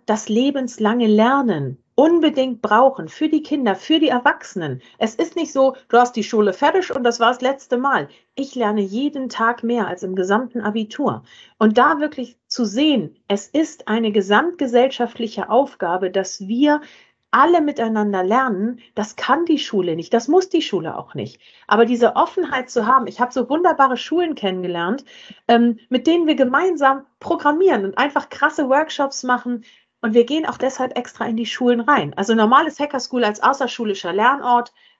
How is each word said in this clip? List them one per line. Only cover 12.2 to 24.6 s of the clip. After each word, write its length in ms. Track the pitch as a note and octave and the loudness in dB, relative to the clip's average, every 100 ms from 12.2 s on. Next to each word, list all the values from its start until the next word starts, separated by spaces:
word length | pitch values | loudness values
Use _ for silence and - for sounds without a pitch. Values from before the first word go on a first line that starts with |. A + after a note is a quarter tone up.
| B3 _ - | -14 _ -12
zu 180 | - | -4
sehen, 520 | G#3+ G#3+ D#4 C4 D3+ _ - | -4 0 0 0 -2 _ -6
es 200 | G3+ - | -6 -2
ist 380 | D4 D#4 - - | -2 -2 -4 -4
eine 240 | A3 A3 | -2 0
gesamtgesellschaftliche 1400 | G#3 F#3+ G#3 E4 F4 C4 A#3+ C4 - A#3 - G#3+ - F#3 | 0 2 2 2 -2 0 2 2 0 -6 -6 -10 -8 -2
Aufgabe, 600 | A3+ C4+ - F3+ F#3 F#3 | 0 0 -2 -4 -2 -2
dass 300 | F#3+ F#3+ - F#3+ | -4 -4 -8 -6
wir 320 | A#3 D4 D4 - - _ _ _ | 0 2 2 -4 -20 _ _ _
alle 280 | B3 D4+ F4 | 2 4 4
miteinander 640 | D4 C4 A3+ A3 G#3 F#3+ | 2 -2 -2 -2 0 0
lernen, 560 | F#3 A#3+ C4 F#3 A3 B3 _ | 0 0 0 -2 -4 -6 _
das 200 | - G#3+ - | -8 -8 -6
kann 280 | - C#4+ | -2 0
die 140 | E4+ D4 | 2 0
Schule 360 | - G3+ F3 | 0 -2 -2
nicht, 180 | D#3+ E3 | -4 0
das 120 | A#3 A#3+ | -2 2
muss 220 | F4+ F#4 | 2 2
die 140 | E4 | -2
Schule 340 | - F#3 D#3+ - | -2 -4 -4 -10
auch 180 | - | -10
nicht. 260 | C#3+ G2+ - _ _ - | -10 -10 -12 _ _ 0
Aber 160 | G#3 | 2
diese 320 | A#3 A#3 A#3 - | 4 4 2 2
Offenheit 540 | E4+ - D4+ B3+ B3+ | -2 -2 -4 -4 -4
zu 160 | A#3+ G#3+ | -4 2
haben, 220 | C4 A3 | 2 2
ich 120 | - | -4
habe 120 | B3 | -4
so 160 | C4 A#3+ | -2 -2
wunderbare 500 | D4+ F4+ C#4+ C4 B3 | 0 2 2 2 0
Schulen 360 | - E4 E4+ | -4 -2 -2
kennengelernt, 720 | - G3 F#3 | -4 -6 -4